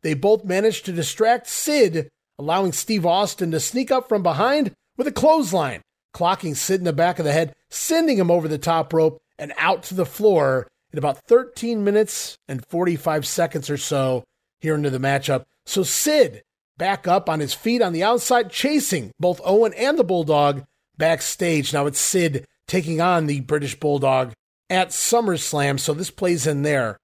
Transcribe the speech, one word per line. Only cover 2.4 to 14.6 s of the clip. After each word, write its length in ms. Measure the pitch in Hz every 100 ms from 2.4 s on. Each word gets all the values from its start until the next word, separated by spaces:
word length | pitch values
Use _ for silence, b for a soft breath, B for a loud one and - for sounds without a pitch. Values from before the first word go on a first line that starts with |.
| 143 175 196
Steve 320 | 147 - 214 170
Austin 460 | 180 202 - 170
to 80 | 160
sneak 280 | - 240 262
up 200 | 262 247
from 120 | 214
behind 520 | 175 147 226 294 233 - _ -
with 100 | 277
a 60 |
clothesline, 680 | - 302 320 214 175 143 98 _ _ _
clocking 440 | - 175 190 175 143
Sid 240 | - 190
in 20 |
the 80 | 175
back 280 | 151 170 175
of 60 | 151
the 60 |
head, 240 | 151 160 - _
sending 480 | - - 320 330 233
him 120 | 175
over 200 | 175 156
the 80 | 151
top 340 | 165 165 160
rope 300 | 160 160 151 _ -
and 140 | 147 -
out 260 | 160 185
to 100 | -
the 120 | 185 175
floor 640 | - 208 180 139 131 - _ _
in 80 | 147
about 200 | 147 135
thirteen 680 | - 240 247 - 233 226 202
minutes 520 | 208 214 - - - -
and 160 | 131 -
forty-five 600 | 170 180 160 165 156 135
seconds 440 | - 165 160 135
or 80 | 143
so 480 | - 143 131 127 - _ _
here 160 | _